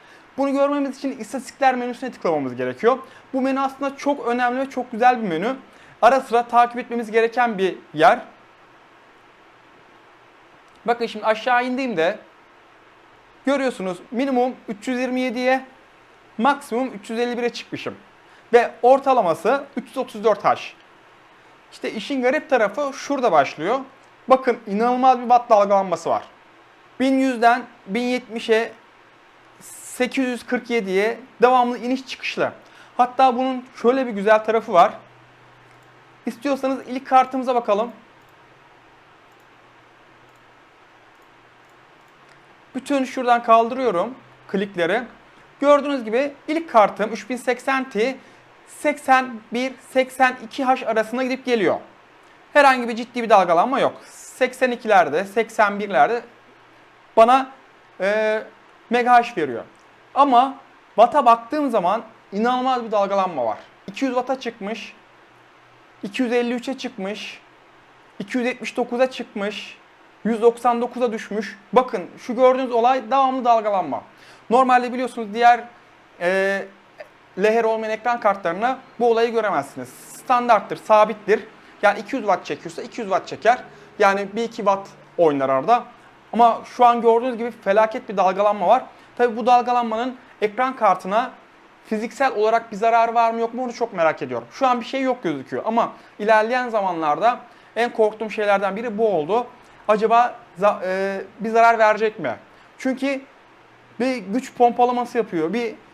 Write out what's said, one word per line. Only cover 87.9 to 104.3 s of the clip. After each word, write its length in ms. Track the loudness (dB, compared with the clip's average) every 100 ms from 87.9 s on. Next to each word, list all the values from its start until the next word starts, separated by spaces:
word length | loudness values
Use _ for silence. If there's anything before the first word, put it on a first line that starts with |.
| -2 -6
bir 80 | 0
dalgalanma 500 | 0 2 0 2 2
var. 160 | 2 0 -16 -12 -2
Tabii 200 | -2 0
bu 80 | 2
dalgalanmanın 720 | 2 2 -2 -2 -4 -6 -10 -18 -6
ekran 340 | -6 -2 -4 0
kartına 560 | 2 2 0 -2 -2 -10 -20 _ _ _ -8
fiziksel 500 | -6 -6 -2 -2 0
olarak 360 | 2 0 -2
bir 60 | -2
zararı 360 | 2 2 2
var 180 | 2 0
mı 80 | 0
yok 140 | -4
mu 100 | -6
onu 100 | -8
çok 200 | -6 -6
merak 280 | 0 0 0
ediyorum. 260 | -6 -8 -10
Şu 160 | -2 0
an 140 | 0
bir 40 | -4
şey 160 | -4
yok 220 | -4 -4
gözüküyor 400 | -6 -6 -8 -6 -2
ama 280 | -2 -2 -6 -20 -4
ilerleyen 500 | 2 2 2 -2 -2
zamanlarda 720 | -2 -2 -2 -2 0 0 -2 -8 -20 -10 -4
en 180 | -4
korktuğum 360 | 0 -2 -2 -8
şeylerden 460 | -4 0 0 0 -6
biri 220 | -6 -2
bu 100 | 0 0
oldu. 320 | -2 -2 -4 -12 -20 -6 -2
Acaba 480 | 0 4 2 2 -4 -18 0
za-, 200 | 0 0
e, 380 | -2 -4 -4 -6 -10 -10
bir 100 | 0
zarar 300 | 4 6 6
verecek 400 | 4 4 -2 -2
mi? 160 | -6 -8 -14 -20 -20 -8
Çünkü 440 | -6 -4 -4 -4 -10 _ _ _ _ _ _ -6
bir 180 | -4 -4
güç 360 | -4